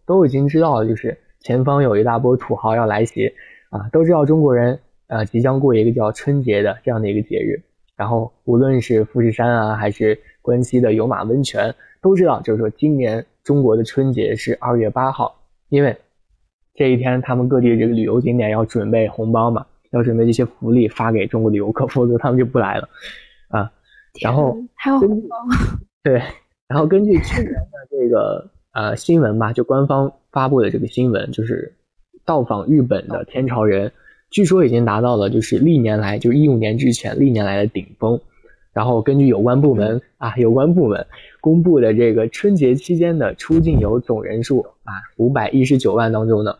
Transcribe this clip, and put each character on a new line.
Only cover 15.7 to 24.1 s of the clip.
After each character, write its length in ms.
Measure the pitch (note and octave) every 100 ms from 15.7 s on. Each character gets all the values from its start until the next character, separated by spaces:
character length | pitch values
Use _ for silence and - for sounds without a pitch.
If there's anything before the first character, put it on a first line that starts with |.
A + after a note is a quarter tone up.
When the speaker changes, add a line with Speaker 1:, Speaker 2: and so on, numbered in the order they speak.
| C#3+
Speaker 1:
为 140 | C#3+ - _ _ _ _ _ _ _ -
这 120 | C3+
一 100 | B2
天 240 | B2+ B2+
他 140 | B2+ B2
们 120 | B2
各 140 | B2+
地 160 | A#2+ A2+
这 100 | A2+
个 60 |
旅 80 | A2+
游 180 | A2 A#2+
景 160 | B2 A#2+
点 140 | G#2+
要 160 | G#2+ A2
准 260 | A#2 G2+
备 160 | A2+ G#2+
红 240 | - A2+
包 180 | A#2 A#2
嘛， 160 | A2+ - _ _
要 100 | A#2+
准 160 | A#2+ A2+
备 80 | A2+
这 80 |
些 100 | A#2
福 280 | A#2+ - A2+
利 160 | B2 A2
发 240 | - A2+
给 160 | A2 G2+
中 160 | A2+
国 80 | A2+
的 40 | G#2
游 160 | G2+
客， 140 | - A#2+
否 220 | C3+ A#2+
则 100 | A#2+
他 120 | C#3
们 80 | B2+
就 60 |
不 140 | B2 C3
来 200 | G2 G#2
了 120 | - - - - - _ _
啊。 220 | G#2+ G#2+ - _ _ _